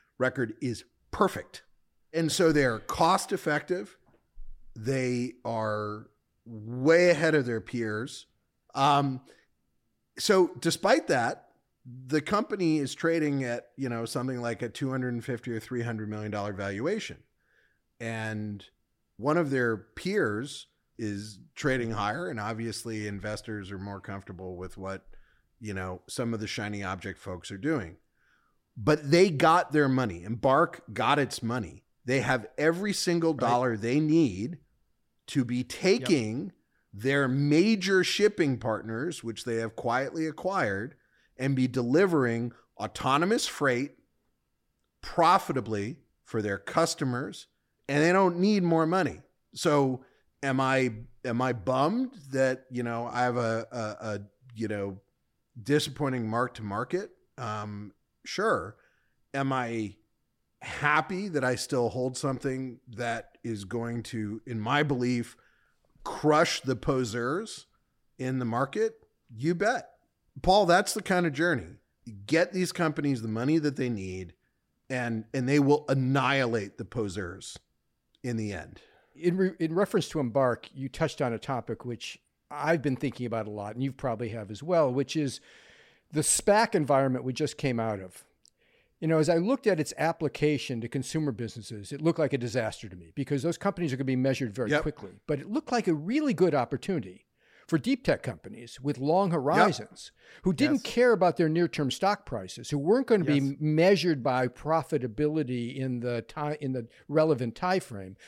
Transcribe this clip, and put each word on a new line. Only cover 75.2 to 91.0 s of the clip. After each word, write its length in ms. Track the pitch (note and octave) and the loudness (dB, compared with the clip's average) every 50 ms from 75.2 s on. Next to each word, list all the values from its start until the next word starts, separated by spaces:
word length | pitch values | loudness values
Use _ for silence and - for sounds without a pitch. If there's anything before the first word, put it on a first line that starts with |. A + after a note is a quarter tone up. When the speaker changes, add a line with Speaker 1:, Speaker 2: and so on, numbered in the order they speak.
| A2 - - | -6 -4 -4
Speaker 1:
and 140 | C3+ B2 B2+ | -2 2 4
they 100 | C#3+ D3 | 4 6
will 260 | C#3 C3+ D3 D3 - - | 6 6 4 4 2 2
annihilate 920 | C3+ C3+ B2+ C3 C3+ C#3 B2+ C3 C#3 C3+ B2+ A#2 A#2 A2 G2+ G2+ - - | 0 2 2 2 2 4 4 4 4 2 2 2 0 0 -2 -4 -8 -12
the 60 | A2 | -12
poseurs 760 | F#2 - B2 G#2+ G2 F2 G2+ F#2+ F2 F2+ - - - - - _ _ _ _ _ _ _ _ _ _ _ _ | -8 -4 -4 -4 -4 -4 -6 -8 -8 -10 -12 -14 -16 -16 -18 _ _ _ _ _ _ _ _ _ _ _ _
in 140 | - B2 A#2+ | -6 -4 -4
the 160 | A2+ G#2+ G#2 | -4 -4 -4
end. 280 | G2 E2 D2 - - - - _ _ _ _ _ _ | -6 -8 -10 -12 -16 -20 -20 _ _ _ _ _ _
Speaker 3:
In 220 | C#3+ E3 F3 E3+ | -2 0 0 2
re-, 200 | F#3+ F#3+ F#3+ - - | 2 2 0 0 -2
in 160 | E3 D#3 E3 | -4 -2 0
reference 340 | F#3 G3+ - - F#3+ - - | 0 0 2 0 -2 -2 -2
to 100 | - D#3+ | -2 -4
Embark, 480 | C3 A#2+ G#2 C#3 C3 B2 A2+ - - - - | -2 0 2 2 2 2 2 -2 -6 -12 -12
you 140 | C3+ C3+ B2+ | -10 -10 -8
touched 320 | - - E3 D3 - - | -4 -2 -2 -2 -2 -2
on 120 | C#3+ A#2+ | -2 -2
a 60 | A#2 G#2+ | -2 -4
topic 460 | - - C3+ A#2+ - - A2 - - | -6 -6 -6 -6 -6 -6 -8 -8 -8
which 340 | B2 A#2 G#2+ - - - - _ _ _ _ _ - | -10 -10 -10 -10 -14 -14 -16 _ _ _ _ _ -12
I've 320 | C#3+ D3 C#3+ D#3 E3+ D#3 | -8 -2 0 2 2 2
been 140 | A#2 C#3+ C3 | 2 0 -2
thinking 300 | B2 D3+ C3 - - B2 | -2 -2 -4 -4 -6 -6
about 200 | A#2 A2+ A2+ G#2 | -4 -4 -4 -6
a 40 | G#2+ | -6
lot, 240 | G#2 G#2 G2+ G#2 A2 | -8 -8 -8 -8 -6
and 80 | B2 | -4
you 100 | C3+ C#3 | -4 -4
probably 360 | C3 - - B2+ A2+ G#2+ B2 G#2+ | -4 -4 -4 -4 -4 -4 -6 -6
have 220 | A2+ A2+ G#2+ F#2+ | -8 -8 -10 -10
as 120 | A2 G2+ | -12 -10
well, 300 | C#3+ E3+ F3+ E3 D3+ C3 | -4 0 2 4 4 4
which 240 | B2 C#3 C3+ - - | 2 0 -2 -2 -2
is 240 | D#3 D3 C3 - - - - - - - - - - - _ _ _ _ _ | -2 -2 -2 -4 -8 -14 -20 -20 -20 -20 -20 -20 -20 -20 _ _ _ _ _
the 80 | - D3+ | -2 -2
spac 540 | C#3+ - - - - G#3+ G3+ G#3+ A3+ - - | 0 2 0 2 4 4 6 6 4 4 2
environment 500 | F3+ D3 B2+ C#3+ C3+ C#3 C3 B2+ B2 A#2+ | 2 2 4 4 4 4 4 0 0 -2
we 80 | C3 | -4
just 260 | B2+ - D3+ C#3 - - | -2 -2 -2 -4 -2 -2
came 220 | - C3+ A#2+ A2+ | -2 -2 0 0
out 180 | A2+ A2+ G#2 G2 | 0 -2 -2 -4
of. 240 | F#2+ F#2 - - - _ _ _ _ _ _ _ _ _ _ _ _ _ _ - | -8 -12 -18 -20 -20 _ _ _ _ _ _ _ _ _ _ _ _ _ _ -4
You 80 | E3+ D#3+ | 0 2
know, 100 | D#3+ D#3 | 4 4
as 100 | D#3 D#3 | 6 6
I 80 | E3 | 4
looked 300 | E3+ F3 A3 C4+ B3 - | 4 4 2 0 2 2
at 140 | G#3+ F#3 D#3 | 2 2 2
its 120 | C#3+ - - - | 0 -2 -2 -2
application 840 | D3 E3 E3 - D#3+ C#3 - - D3 D3+ D3+ C3 - - B2+ A2+ | 0 0 0 0 -2 -4 0 0 2 2 2 0 -2 -4 -6 -6
to 80 | A#2 A#2 | -6 -4
consumer 440 | - C#3 | -4 -6